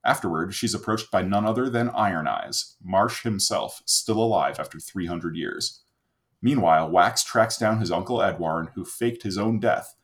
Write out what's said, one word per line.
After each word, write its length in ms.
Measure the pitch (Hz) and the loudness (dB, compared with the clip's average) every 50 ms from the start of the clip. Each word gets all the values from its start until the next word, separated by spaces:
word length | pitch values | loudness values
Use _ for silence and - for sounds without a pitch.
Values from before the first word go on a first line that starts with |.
| - | 2
Afterward, 500 | 127 135 - - 92 82 80 85 98 98 | 2 0 0 0 -2 -2 -2 -2 -4 -4
she's 200 | - - 113 110 | -2 -2 -2 -2
approached 360 | - - 110 110 110 - _ | -2 -2 -2 -2 -2 -2 _
by 100 | - 95 | 0 0
none 220 | 90 95 101 101 107 | 2 2 0 2 2
other 220 | 110 113 123 127 131 | 2 0 0 -2 0
than 200 | 117 117 120 120 | 0 0 -2 0
Iron 360 | - - 107 101 90 82 78 | 0 0 0 0 0 -2 -2
Eyes, 480 | 67 50 50 - - - - - - _ _ | -2 -4 -4 -6 -6 -6 -6 -6 -6 _ _
Marsh 400 | 87 90 95 95 107 120 117 - | -8 0 2 2 2 2 0 -4
himself, 600 | - 117 104 95 - - 107 80 57 - - - _ | -4 -2 -2 0 0 0 0 -2 -2 -4 -8 -10 _
still 340 | - - - - - 110 110 | 0 0 0 2 0 2 2
alive 400 | 113 113 104 87 71 71 73 76 | 4 4 4 4 2 2 -2 -4
after 220 | 76 - - 78 | -8 -10 -10 -14
three 260 | - - - 98 87 | -16 -8 -6 -6 -4
hundred 300 | 85 87 85 80 85 80 | -4 -4 -4 -4 -4 -4
years. 460 | 82 71 - - - - - - - _ _ _ _ _ _ _ _ _ _ _ _ | -4 -6 -6 -4 -6 -6 -6 -6 -10 _ _ _ _ _ _ _ _ _ _ _ _
Meanwhile, 500 | - 123 147 127 92 82 80 78 80 78 | 0 2 2 4 6 6 6 6 4 4
Wax 320 | 85 92 87 117 - - | 4 4 4 4 2 0
tracks 340 | - - - 120 110 113 - - | -4 0 2 2 2 2 2 0
down 200 | 117 107 113 110 | 2 2 2 2
his 140 | 101 85 | 0 0
uncle 260 | 85 82 - - 123 - | -2 -2 -2 -2 0 0
Edwarn, 520 | 85 82 80 - 85 80 80 82 82 - - | 0 0 0 -2 -2 -2 -2 -2 -4 -6 -8
who 100 | - - | -10 -10
faked 380 | - - - 117 117 117 - | -10 -6 -2 -2 -2 -2 -2
his 140 | - 101 90 101 | -6 -4 -2 0
own 220 | 104 110 117 107 | 0 0 0 2
death, 340 | 113 110 - - - - - _ | 2 2 2 0 -2 -12 -20 _